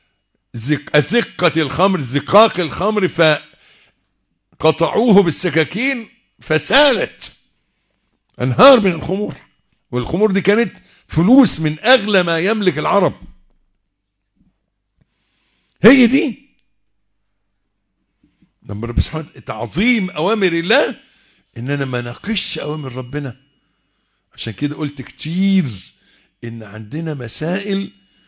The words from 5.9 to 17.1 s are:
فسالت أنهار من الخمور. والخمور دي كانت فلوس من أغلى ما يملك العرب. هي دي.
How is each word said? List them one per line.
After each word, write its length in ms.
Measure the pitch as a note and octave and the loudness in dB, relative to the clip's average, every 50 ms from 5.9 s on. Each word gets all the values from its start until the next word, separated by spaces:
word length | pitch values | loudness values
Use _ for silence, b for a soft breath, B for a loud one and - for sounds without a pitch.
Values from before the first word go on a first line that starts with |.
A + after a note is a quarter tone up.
| C#4 A#3+ A3+ - _ _ _ _ _ _ | -4 -6 -8 -14 _ _ _ _ _ _
فسالت 920 | - - D#3 D#3+ - - A#3 C4+ D4+ C#4+ B3+ G3 C#3+ - - - - - - _ _ _ _ _ _ _ _ _ _ _ _ _ _ _ _ _ _ _ _ - | -6 -2 -2 -2 0 0 2 2 4 4 2 0 -2 -6 -8 -14 -20 -20 -20 _ _ _ _ _ _ _ _ _ _ _ _ _ _ _ _ _ _ _ _ -4
أنهار 380 | B2 C3 B2 - G#3 C#4 C4+ A#3+ | -4 -2 2 6 6 8 8 6
من 120 | G3+ F#3+ | 4 2
الخمور. 440 | E3+ D#3+ - C#3 F#3 G3 G#3 F#3 B2+ - - _ _ _ _ _ _ _ _ _ | -2 -2 -4 -6 -4 -4 -4 -6 -8 -12 -18 _ _ _ _ _ _ _ _ _
والخمور 400 | - B2 A#2+ - D3+ F#3 G#3 G#3+ | -6 -6 -4 -4 0 0 0 2
دي 100 | F#3+ G3 | 2 0
كانت 360 | - G3 G3+ A3 A#3+ F#3 - - b b b b b b | 2 2 2 2 0 -2 -4 -10 b b b b b b
فلوس 520 | - D#3 E3+ F#3+ B3 C#4 C4 F#3 - - | -2 0 4 6 8 8 6 6 2 0
من 200 | D#3+ D3+ D3+ D#3 | -2 -4 -4 -2
أغلى 440 | - A3 C4 B3 G3 G3+ G#3 F#3+ F3+ | 2 2 2 2 2 2 0 0 2
ما 160 | E3+ E3 D#3+ | 2 0 0
يملك 380 | E3 F#3+ A3 A3 G#3 F#3 C#3+ C#3+ | 0 0 -2 0 0 0 -2 0
العرب. 360 | D3+ D3+ F3 G3+ F#3+ D3 - - - - - - _ _ _ _ _ _ _ _ _ _ _ _ _ _ _ _ _ _ _ _ _ _ _ _ _ _ _ _ _ _ _ _ _ _ _ _ _ _ _ _ _ _ _ _ _ _ _ _ - | -2 0 2 2 2 0 -2 -4 -12 -20 -20 -20 _ _ _ _ _ _ _ _ _ _ _ _ _ _ _ _ _ _ _ _ _ _ _ _ _ _ _ _ _ _ _ _ _ _ _ _ _ _ _ _ _ _ _ _ _ _ _ _ 6
هي 240 | G#3 C#4 C4 B3 A3+ | 6 8 8 6 4
دي. 380 | B3+ C#4 E4 C#4+ A3 - _ _ _ _ _ _ _ _ _ _ _ _ _ _ | 4 2 0 -2 -4 -8 _ _ _ _ _ _ _ _ _ _ _ _ _ _